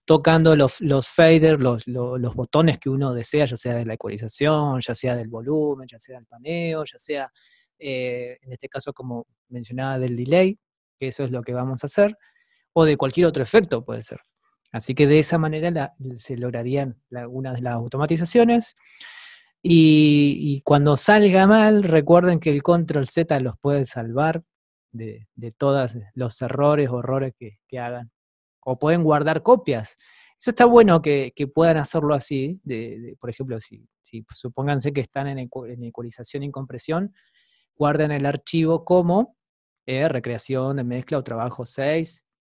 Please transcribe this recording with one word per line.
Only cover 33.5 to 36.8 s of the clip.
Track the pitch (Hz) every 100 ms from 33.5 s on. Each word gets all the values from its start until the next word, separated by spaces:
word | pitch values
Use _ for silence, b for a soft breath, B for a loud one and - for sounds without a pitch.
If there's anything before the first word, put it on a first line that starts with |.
| 113
si, | - 107 110 _
si | _ 113 110 -
supónganse | 127 - 139 143 139
que | 143
están | 120 - 139
en | 139
ecu-, | 123 131 120
en | 123 120
ecualización | 117 120 - 120 143
y | 143
compresión, | 139 135 120